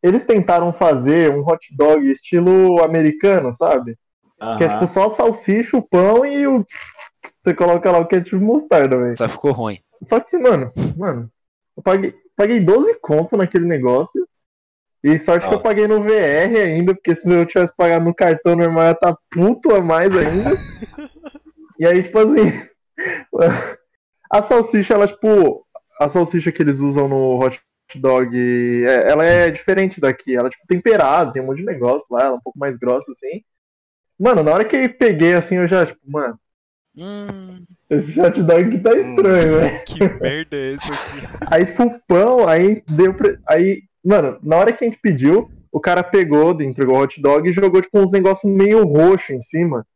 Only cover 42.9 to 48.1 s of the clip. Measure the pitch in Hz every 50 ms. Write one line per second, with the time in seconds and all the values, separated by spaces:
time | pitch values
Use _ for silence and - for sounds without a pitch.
42.9 | 156 151 185 190 190 - - 202 - - _ - 156 160 180 196 196 190 _ _
43.9 | _ _ _ 180 202 202 156 135 123 - - 151 156 170 190 220 240 - - 233
44.9 | 220 _ _ 214 175 131 127 139 170 208 220 - - - - _ _ 156 151 -
45.9 | 175 175 175 175 - 202 185 160 147 147 151 165 180 156 151 135 127 123 139 127
46.9 | 131 131 139 135 - - 143 - 143 151 156 180 175 185 202 190 180 185 180 -
47.9 | - 208 196 185